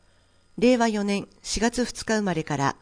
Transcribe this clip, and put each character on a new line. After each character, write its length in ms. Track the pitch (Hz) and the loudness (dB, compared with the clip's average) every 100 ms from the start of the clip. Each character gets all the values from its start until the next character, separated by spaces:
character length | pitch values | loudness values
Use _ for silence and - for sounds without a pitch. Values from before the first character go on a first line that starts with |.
| _ _ _ _ _ - | _ _ _ _ _ 0
令 200 | 233 254 | 4 4
和 100 | 233 | 2
四 160 | 208 | 0
年 240 | 202 202 - _ | 0 -2 -4 _
四 180 | - - | -8 -2
月 240 | 226 240 | 0 0
二 220 | 240 - - | -4 -4 -4
日 120 | 220 | -2
生 40 | |
ま 120 | 202 | -2
れ 100 | 160 | -2
か 140 | 156 143 | -2 -2
ら 180 | 139 - | -2 -2